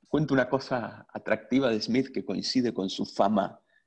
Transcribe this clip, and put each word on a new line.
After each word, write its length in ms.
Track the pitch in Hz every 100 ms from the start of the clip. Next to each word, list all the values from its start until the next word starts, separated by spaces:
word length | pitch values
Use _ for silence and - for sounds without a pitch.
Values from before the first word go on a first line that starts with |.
| _
Cuento 220 | 147 143 135
una 120 | 123
cosa 600 | 143 - 127 104 107 -
atractiva 600 | - - 110 - 131 131
de 100 | 110
Smith 300 | 107 120 131
que 100 | -
coincide 480 | 95 92 98 131 120
con 160 | - 95
su 160 | -
fama 560 | 104 - 104 104 95 - _ _